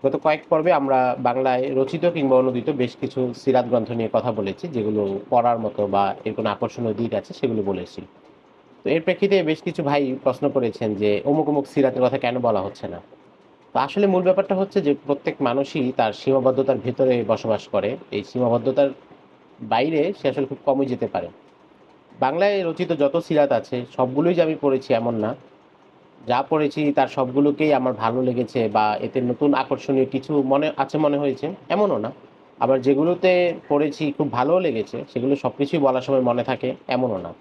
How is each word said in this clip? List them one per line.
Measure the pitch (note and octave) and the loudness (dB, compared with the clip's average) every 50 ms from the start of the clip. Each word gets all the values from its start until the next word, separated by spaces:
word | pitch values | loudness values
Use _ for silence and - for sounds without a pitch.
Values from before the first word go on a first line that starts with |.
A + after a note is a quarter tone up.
গত | - C#3 C3+ C#3+ - | 0 0 -2 0 0
কয়েক | D#3+ D3+ D3+ - - | 0 0 0 0 0
পর্বে | E3 D#3 D#3 F3+ F3 D3 | 0 2 4 2 2 2
আমরা | C#3 C3+ C3+ C3 B2+ B2+ B2 - B2+ B2 | 2 2 2 2 2 2 -2 0 -2 -2
বাংলায় | A#2+ C3 C3 C3 B2+ B2+ C3 C#3 C3+ C3 | 0 0 0 0 0 0 0 0 0 0
রচিত | C3+ C3+ - E3 D#3+ F3 E3+ | 0 0 -2 -2 -2 0 0
কিংবা | E3 C#3 C3+ B2+ B2+ | 0 2 4 4 4
অনূদিত | B2+ C3 A#2+ B2 A2 D#3 D3+ B2+ | 4 2 0 -2 -2 -2 -2 -2
বেশ | B2 A#2+ - - | -2 -4 -4 -6
কিছু | - B2+ - C3+ B2+ B2 A#2+ - | -8 -6 -4 -4 -4 -4 -4 -4
সিরাত | - C3+ B2+ B2 B2 A#2+ | -2 2 2 2 2 2
গ্রন্থ | B2 A#2+ A2 G2+ A#2+ A#2 | 0 -2 -2 -2 -4 -4
নিয়ে | A2+ G#2+ - | -4 0 -2
কথা | A#2 G#2 B2 A2+ G#2+ | 0 0 0 -4 -2
বলেছি, | G2+ G2 F#2+ - - F3 D3 | -4 -6 -6 -8 -10 -8 -6
যেগুলো | A#2+ G#2 G#2+ G#2+ G#2+ G2+ G2 G2 G2 - - | -4 -2 -2 0 0 -2 -2 -4 -6 -4 0
পড়ার | C3 A#2+ A#2 A#2+ A#2+ A2+ A2 | 0 2 2 2 0 0 -2
মতো | G#2+ - - G#2 G2+ G2 | -6 -2 -2 -2 0 2
বা | G2 G2+ F#2+ - - - | 2 2 0 -2 -4 -6
এর | A2 G#2+ | -6 -6
কোনো | - A2 A2 G2+ | -2 -2 -4 -2
আকর্ষণীয় | - A#2+ A2 - - A#2+ A2+ G#2+ - | -2 -4 -6 -4 -4 -4 -4 -2 -2
দিক | A#2 A2+ A2+ G2+ | -4 -2 -2 -4
আছে | - - - - | -6 -6 -10 -6
সেগুলো | - B2+ A#2 G#2+ G2+ G2 | -4 -2 -2 -2 -2 -2
বলেছি। | G2 F2+ F2+ - - - F#2 - _ - - - - - _ _ _ _ _ _ - _ | -4 -4 -6 -10 -14 -16 -18 -18 _ -20 -20 -20 -20 -20 _ _ _ _ _ _ -20 _
তো | _ - D3 | _ 0 0
এর | E3 D#3+ | 0 2
প্রেক্ষিতে | - F3+ F3 G3 G3+ G3+ G3 E3+ D3+ | 0 0 2 2 4 4 4 4 2
বেশ | D#3 D#3 - | -2 -2 -2
কিছু | F3 D#3+ - D#3+ C#3+ | -6 -6 -2 -2 0
ভাই | C#3+ D3 C#3+ C3 C3 C3 - | 2 2 0 0 -4 0 0
প্রশ্ন | C3+ B2+ - - C#3 - | -2 0 0 -2 0 0
করেছেন | C#3 A#2+ A2+ G#2+ - A#2 G#2+ G#2+ G2 | 2 0 0 -2 -2 -2 -2 -2 2
যে | G#2 G#2 G#2 G2 - C#3+ | 2 2 2 2 2 0
অমুক | C#3+ D#3 D3 C#3+ | 2 2 2 2
অমুক | D3 C#3+ C#3 - | 0 0 -2 -2
সিরাতের | - D3 C3+ C3+ B2 B2+ B2+ | 0 2 2 2 2 2 0
কথা | B2 B2+ C3 - | 2 0 0 -2
কেন | A#2+ A#2+ B2 A#2+ | -2 -2 0 0
বলা | A#2 G#2+ G2 F#2 | 0 0 0 -2
হচ্ছে | G2 - - - F#2+ | -4 -8 -10 -12 -12
না। | F2 E2+ - - - - - - _ _ _ _ _ _ _ _ | -12 -12 -16 -20 -20 -20 -20 -20 _ _ _ _ _ _ _ _
তো | _ A#2+ C3 | _ -2 -2
আসলে | C#3 - G3+ G3+ G3 | -2 0 0 2 2
মূল | F#3 F#3 F3+ F3+ | 2 2 2 4
ব্যাপারটা | F#3 F#3+ F#3+ - G3 F#3 | 2 2 2 0 0 -2
হচ্ছে | F#3+ F#3+ - G3+ E3 | -2 0 -2 0 2
যে | D3 C#3+ - - | 2 0 0 0
প্রত্যেক | - C#3+ C#3 - D#3+ D3 - C#3+ B2 | -4 -4 -2 -2 -6 -4 -2 -2 0
মানুষই | A#2+ C3+ C#3 C#3 - D#3+ B2+ B2 C3 - | 0 0 -2 -2 -2 -4 -2 -2 0 0
তার | A#2+ A2 G2+ - | 0 0 0 -2
সীমাবদ্ধতার | - C3+ C3+ C3+ C3 C3 B2+ C3+ C3+ C3+ C3 A2+ F#2+ | 0 2 2 4 4 2 2 2 0 0 0 -2 -2
ভেতরে | B2+ A#2 - C#3 C3 B2 A#2+ A2+ G2+ | -6 -2 0 2 2 2 2 2 0
বসবাস | A2+ G#2+ - A#2 A2 G2+ - - - | -2 -2 0 -2 -2 -2 -4 -4 -4
করে, | G#2 F#2+ G#2 C3+ - - - - | -2 -2 -2 -6 -6 -12 -8 -8
এই | G#2 G2 - | -8 -8 -6
সীমাবদ্ধতার | - B2+ B2 A#2+ A#2 A#2+ A2 C3 B2+ C#3+ C#3+ C#3 C3 - - - - - - _ _ _ _ _ - - B2 G#2+ | -4 -2 0 2 0 0 0 0 2 2 2 2 0 -8 -20 -20 -20 -20 -20 _ _ _ _ _ -20 -18 -6 -2
বাইরে | A2+ A2+ C3 D3+ E3 D3+ D3 F3+ G3+ - | -2 0 0 0 0 0 0 0 -2 -2
সে | - C#3 | -4 -2
আসলে | B2 D3 C3+ C3+ | -2 -2 -4 -4
খুব | C#3 - - | -6 -6 -2
কমই | D3 C3+ C3+ C#3+ C3+ | -2 0 0 0 -2
যেতে | B2 - A#2+ G#2 - | -2 -4 -4 -4 -4
পারে। | F2+ F2 F2+ - - _ - _ _ _ _ _ _ - _ - _ _ _ - - - | -6 -6 -6 -14 -18 _ -20 _ _ _ _ _ _ -20 _ -20 _ _ _ -6 -4 -2
বাংলায় | C3 C#3+ F#3 G3+ G3+ G3+ G3 F#3 E3+ | -2 0 0 0 0 0 0 -2 -4
রচিত | D#3+ E3 F3 D#3 E3+ C#3+ | -2 -4 -2 -2 0 0
যত | C#3+ C#3 - B3+ B3 | 0 2 2 -2 -2
সিরাত | - E3 D3 C#3+ C#3 C#3 A2+ | 0 2 2 4 4 2 -2
আছে | G2+ - - B2 B2 - - | -2 -4 -6 -8 -8 -8 -2
সবগুলোই | - B2+ B2 C3 C#3 D#3+ F3 F3+ | -2 -2 0 0 0 2 2 2
যে | E3+ E3+ | 2 2
আমি | D#3+ D#3+ - - | 0 0 0 0
পড়েছি | C#3+ C3+ C3 C3 - C3 A2+ | 0 0 0 0 0 0 0
এমন | A#2 A#2+ A#2 A2 G#2 | 0 0 -2 -2 -2
না, | G#2+ C3 - - - - _ _ _ _ _ _ _ _ _ _ - _ - - A2 | -4 -4 -8 -14 -20 -20 _ _ _ _ _ _ _ _ _ _ -20 _ -18 -6 -2
যা | A#2+ B2 - - | -2 -2 0 0
পড়েছি | D#3+ D#3 D3+ C#3+ - D#3 D3+ D3 C#3+ | 0 0 0 0 -2 0 -2 0 2
তার | D3+ C3+ - - | 2 0 0 0
সবগুলোকেই | - C3 B2 B2+ C#3 C#3+ D3 C#3+ D3 D#3 D3+ D3 C3 | -2 -2 0 2 2 2 2 2 2 2 2 2 2
আমার | B2+ B2+ B2 G#2+ | 2 -2 -2 0
ভালো | A2 A2+ A2+ B2+ C3 B2+ | -2 -2 0 0 0 0
লেগেছে | A#2+ A#2+ B2 G#2+ - B2+ A2+ A2 G#2 | 0 -2 -4 -2 -2 -2 -2 0 2
বা | A2 G#2+ G#2+ G#2+ - - | 2 2 2 0 -2 -4
এতে | A2+ - C3+ B2+ B2 | -4 -4 -2 -2 -2
নতুন | B2 - D3 D3 C#3+ C3+ | -2 0 2 2 2 2
আকর্ষণীয় | C3+ - C#3+ B2 - - C#3 C3 C3 C3 - | 0 -2 -4 -6 -2 -2 0 0 0 0 -2
কিছু | C3+ C3+ - D#3 C#3+ C3+ C3 | -6 -4 -2 0 0 2 2
মনে | C3+ C#3 D3+ D#3 D3 - | 0 0 0 -2 -2 -2
আছে | C#3 C3+ - D3+ D#3 | -4 -2 -2 0 0
মনে | D3 C#3+ C#3+ | 2 0 0
হয়েছে | D3 C#3 C3 - - D#3 F#3+ F#3 - - E3 | 0 -2 -2 -4 -6 -8 -8 -10 -6 -4 0
এমনও | G3 G#3 G3 D3 A2 G#2 | 0 0 0 0 -2 -4
না, | A2+ A2 - - - - - - - - - | -6 -10 -12 -20 -20 -20 -20 -20 -20 -6 -2
আবার | - B2 C3+ C3 A#2+ | 2 2 2 4 4
যেগুলোতে | C3+ C#3+ C3 D#3 E3+ F3+ F3 F#3+ F#3 F3+ F3+ F3+ F3 D#3+ - - - | 4 4 4 4 2 0 2 4 4 4 4 4 2 0 -4 -4 -2
পড়েছি | D3 C#3+ D3+ D3+ C#3+ - D#3 D3 C#3 | 0 0 2 0 -2 -2 -4 -4 -2
খুব | - D3+ C#3 A2 A#2+ | -2 -4 -2 0 0
ভালোও | B2+ C#3+ E3+ F#3 F#3 | 2 2 2 2 2
লেগেছে | D#3+ B2 A2+ G#2 - - A#2 - - | 0 -2 -2 -4 -6 -8 -12 -12 -6
সেগুলো | - B2+ A#2+ C3+ C#3 C#3 | -6 -2 0 0 0 0
সব | - B2+ - - | -2 -6 -2 -2
কিছুই | C#3+ C#3 - D#3+ C#3 | -2 0 0 2 2
বলার | C3 B2+ B2+ B2+ | 2 2 2 0
সময় | - C#3 C3 B2+ B2 | 2 2 2 2 2
মনে | A#2+ A#2+ A#2+ C3 | 0 0 0 -2
থাকে | B2+ A#2 - B2+ C3 - - - B2+ | -4 -4 -4 -6 -6 -6 -6 -4 -2
এমনও | B2+ C3 B2 G#2+ F#2 F2 | 0 0 0 -2 -4 -6
না। | E2+ F2 - | -10 -14 -16